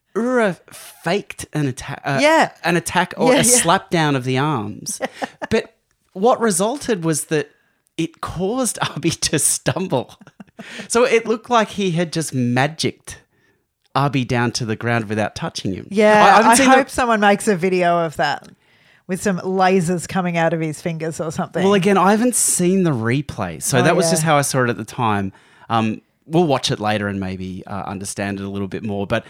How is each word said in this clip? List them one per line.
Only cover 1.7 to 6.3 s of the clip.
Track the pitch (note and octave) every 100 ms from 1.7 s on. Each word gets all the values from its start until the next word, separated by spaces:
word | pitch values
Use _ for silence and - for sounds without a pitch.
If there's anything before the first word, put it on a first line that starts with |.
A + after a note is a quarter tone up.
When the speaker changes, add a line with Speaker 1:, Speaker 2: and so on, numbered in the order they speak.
| B2+ - C#3+ -
Speaker 1:
uh, | C#3
Speaker 2:
Yeah. | D4 D#4+ A3+ -
Speaker 1:
an | E3+ E3+
attack | - F3+ F3+ -
or | E3
Speaker 2:
Yeah, |
Speaker 1:
a | C#4
Speaker 2:
yeah. |
Speaker 1:
slap | A3+ A#3+ E3 F#3+ -
down | E3+ D#3 C3+
of |
the | B2 C3
arms. | D3+ C3+ G#2 - - - B3+
Speaker 2:
<laughs> | - - - -
Speaker 1:
But | A3 - _ _ _ _
what | F#3+ A3+